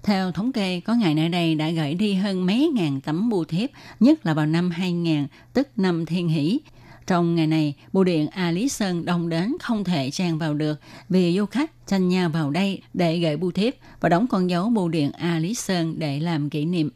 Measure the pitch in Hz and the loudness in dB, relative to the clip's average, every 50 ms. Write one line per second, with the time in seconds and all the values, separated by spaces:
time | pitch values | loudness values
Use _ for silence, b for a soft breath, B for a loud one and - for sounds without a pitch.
0 | - - 208 190 190 185 165 - 208 254 269 - 190 185 180 175 - - 226 240 | 0 0 0 2 0 -2 -2 -2 -2 -2 -2 -2 -2 -2 -2 -4 -2 0 0 2
1 | 220 165 147 156 156 170 175 175 170 165 160 151 156 156 175 165 156 139 156 180 | 4 4 4 2 2 2 2 2 2 2 2 2 0 -2 -2 -2 -2 -2 0 0
2 | 214 208 196 185 190 208 196 185 185 180 202 240 294 349 294 233 170 147 139 135 | 0 0 0 0 0 0 0 0 0 2 2 2 2 2 2 0 0 0 -2 -2
3 | - - 151 170 214 240 220 185 160 - 160 170 220 285 B B B B B B | -4 -4 -2 0 0 0 0 0 -2 0 -2 -2 -2 -2 B B B B B B
4 | 208 262 320 311 - 170 156 156 151 151 160 170 175 180 170 165 185 185 175 170 | 6 6 6 4 2 0 0 2 2 2 2 2 2 0 -2 -2 -2 -2 -2 0
5 | 170 165 160 147 143 131 B B B B - 240 277 - - - 190 185 175 160 | 0 0 0 0 0 -4 B B B B -2 -2 -2 -2 -2 0 0 0 0 0
6 | 165 - 165 185 175 170 156 165 139 160 220 311 B B B B B B B B | -2 -2 -2 -2 0 0 0 0 2 0 0 -2 B B B B B B B B
7 | B - 190 175 175 170 170 165 160 156 156 160 156 147 143 B B B - 190 | B 0 2 2 2 2 2 2 2 2 2 2 0 0 -2 B B B 0 2
8 | 190 180 175 156 151 170 - 190 180 170 165 175 233 285 - - 220 190 180 170 | 2 4 2 0 0 -2 -2 -4 -2 -2 0 0 -2 -4 -2 -2 -4 -2 -2 -4
9 | 165 175 175 170 165 170 165 165 180 220 302 359 - - 240 208 202 175 180 151 | -2 -2 -2 -2 -2 -2 -2 -2 -2 -2 -4 -6 -4 -4 -2 -2 0 -2 -2 -2
10 | 135 127 147 - 185 175 160 156 165 156 147 147 151 151 151 147 B B B B | -2 -4 -4 -2 -2 -2 -2 -2 -2 -2 -2 -2 -2 -2 -4 -4 B B B B
11 | B B 180 185 180 175 170 190 208 - - 226 302 320 - - - - 196 190 | B B 2 2 2 2 2 0 -2 -2 -2 -2 -2 -2 -6 -16 -6 -2 0 0
12 | 185 180 180 185 180 170 147 165 156 139 143 175 196 196 190 - - - - - | 2 2 2 2 0 0 0 -2 -2 0 0 0 0 -2 -2 -6 -10 -10 -2 0
13 | 180 170 160 175 170 160 151 156 180 180 170 185 202 240 - B B B B B | 0 0 2 0 0 0 0 -2 -2 -2 -2 0 -2 -2 -2 B B B B B
14 | - 170 170 170 220 254 - 196 185 180 180 175 180 233 240 214 180 170 160 165 | 0 2 2 2 2 0 0 0 0 2 0 0 0 0 0 0 0 0 0 0
15 | 143 139 - - - 175 170 160 160 175 233 - - - 190 175 165 165 160 - | 0 0 -2 -2 -2 -2 0 0 0 -2 -4 -6 -4 -2 -2 0 0 -2 -4 -4
16 | 160 147 139 143 160 175 170 151 147 147 139 151 147 165 180 175 156 143 - | -4 -4 -2 -2 -2 -2 -2 -2 -2 -2 -2 -2 -2 0 0 0 0 -2 -4